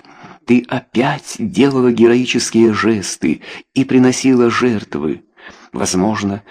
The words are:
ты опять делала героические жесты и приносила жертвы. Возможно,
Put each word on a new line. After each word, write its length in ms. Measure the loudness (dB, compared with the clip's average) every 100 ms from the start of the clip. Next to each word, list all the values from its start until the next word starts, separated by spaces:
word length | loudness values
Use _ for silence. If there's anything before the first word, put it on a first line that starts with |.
| -20 -20 -20 -10 0
ты 200 | 0 0
опять 680 | -8 -6 -4 -2 -4 -10 -10
делала 540 | -6 0 2 2 2
героические 840 | 4 4 4 0 -4 0 2 2
жесты 680 | 2 0 -2 -4 -6 -4 -4 -8 -20 -8 -4
и 100 | 0
приносила 640 | 2 2 2 2 2 2
жертвы. 760 | 2 0 -2 -6 -6 -6 -6 _ _ -20 -20 -14
Возможно, 680 | -8 -4 -2 -2 -2 -6 -8 -12